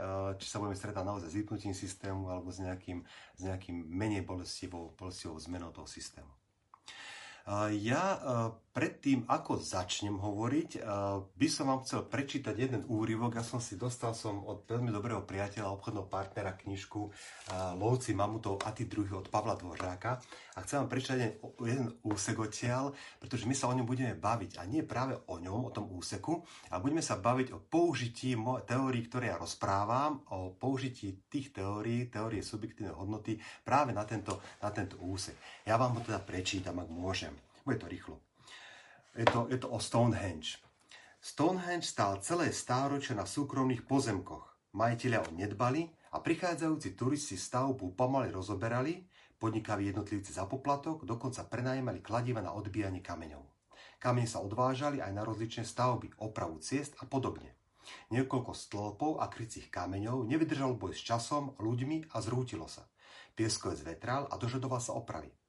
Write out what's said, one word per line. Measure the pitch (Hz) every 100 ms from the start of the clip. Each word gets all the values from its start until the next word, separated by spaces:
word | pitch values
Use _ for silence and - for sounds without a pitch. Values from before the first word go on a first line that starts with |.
| 95 98 98 95
či | -
sa | 98
budeme | 104
stretávať | 95 107 101 95
naozaj | 101 85
s | 98
vypnutím | 104 104 101 92
systému | 95 - 98 95 92
alebo | 90 90
s | 92
nejakým, | 92 92 - 90 90 - - -
s | 95
nejakým | 92 - 87 80
menej | 90 110 98 85
bolestivou, | 90 87 - 92 87 82 -
bolestivou | 92 - 87 80
zmenou | 78 90 80
toho | 80 73
systému. | - - - 71 - _ _ _ - - - - - - - -
A | 104 107
ja, | 104 107 143 190 190
e, | 143 120 113 - -
predtým, | - 170 - 139 127 117
ako | 151 - 101
začnem | - 92 92 - 104 98
hovoriť, | 107 104 117 151 170 -
e, | 110 101 98 98
by | 98 - 135
som | - 139
vám | 131 -
chcel | - -
prečítať | 139 139 147 113 104
jeden | 127 110 98
úryvok. | 110 110 113 120 117
Ja | -
som | 123
si | - 95
dostal | 123 - 117 117
som | 110 101 101
od | 98 -
veľmi | 117 123
dobrého | 104 101 101
priateľa, | 95 95 101 110 101 98
obchodného | - 104 95
partnera | 95 95 - 95 92
knižku, | 98 95 - 104 104
e, | - - - - 92 92 90
Lovci | 107 123 - 95
mamutov | 104 117 101 98 -
a |
tí | - 117
druhí | 107 101
od | 95 -
Pavla | 104 107
Dvořáka. | 92 90 82 92 92 117 127 - - - -
A | -
chcem | 143
vám | 117
prečítať | 117 - 127
jeden, | 113 - - -
jeden | 117 135 113 -
úsek | 107 104 -
odtiaľ, | 107 107 - 120 127 139 - - -
pretože | - 120 107
my |
sa | 135 123
o | 127
ňom | 120
budeme | 127 123 82
baviť. | 101 117 - -
A | 90
nie | 151
práve | 156 117 131 113 -
o | -
ňom, | 90 - -
o |
tom | 117 95
úseku, | 90 - 101 131 165 - - -
ale | 90
budeme | 123 160 -
sa | 101
baviť | 117 127 127
o | -
použití | - 165 170 127 117 - 131
mo-, | 117 117 127 -
teórií, | 127 131 120 113
ktoré | 127 113
ja | 87
rozprávam, | - - 98 98 104 123 151 147 -
o | 95 92
použití | - 127 131 131 - 101 95 -
tých | 147 -
teórií, | 98 98 104 113 120 120
teórie | 104 113 101
subjektívnej | - 107 107 - 98 78
hodnoty | 95 107 113 107 - -
práve | - 135 135
na | 107
tento, | 104 107 98 95 - - 101
na |
tento | 107 92 -
úsek. | 90 95 - - - - 107
Ja | 117
vám | 123
ho | 117
teda | 113 98 -
prečítam, | 90 - 98 87 87
ak | 85
môžem. | 85 90 95 80 71 - - 135
Bude | 120
to | -
rýchlo. | - - - - _ - - - - - - - 117
Je | 113
to, | 117 117
je | 123
to | -
o | 107
Stonehenge. | - 117 120 107 95 78 78 - - _ _ - - -
Stonehenge | - - 160 185 175 175 -
stál | - 101 98
celé | - 175 135
stáročia | - - 123 139 143 - 107
na | 95
súkromných | 147 139 135 131 120 -
pozemkoch. | 139 127 95 - - - - _ 98
Majitelia | 117 117 127 110 -
o |
nedbali | 82 101 101 123 151 165 - -
a | 151
prichádzajúci | 165 160 180 160 160 156 127
turisti | 95 123 - -
stavbu | 92 - 123 135 127 92 -
pomaly | 127 135 104
rozoberali, | 92 92 95 113 120 143 185 - - - _
podnikali | 110 107 113 101 101
jednotlivci | 98 98 104 95
za | 92 95
poplatok, | - 143 139 160 - 131
dokonca | 117 131 - 92
prenajímali | 113 131 131 123 90 98
kladiva | 117 123 110 87
na |
odbíjanie | 101 98 104 98 92
kameňov. | - 82 80 71 - _ _ - - -
Kamene | 123 123 117
sa | 101 98
odvážali | 110 131 131 147 143
aj | 98 101
na | 110
rozličné | 107 113 - -
stavby, | - 127 120 - -
opravu | 110 98 85 80
ciest | - 135 - -
a | 127
podobne. | 135 - - - - _ _ - - -
Niekoľko | 117 131 127 117
stĺpov | - - 104 104 101 151 -
a | -
krycích | - 117 - -
kameňov | 92 90 98 110 131 113
nevydržal | 156 156 135 131 120
boj | 95
s | -
časom, | - 117 - 147 135 -
ľuďmi | 110 123 135 160 160
a | 113
zrútilo | 95 123 123 104 101
sa. | - - _ - - -
Pieskové | - 110 - 95
zvetral | 78 82 82 117 135 -
a | -
dožadoval | 120 131 120 120
sa | -
opravy. | 139 127 80 - -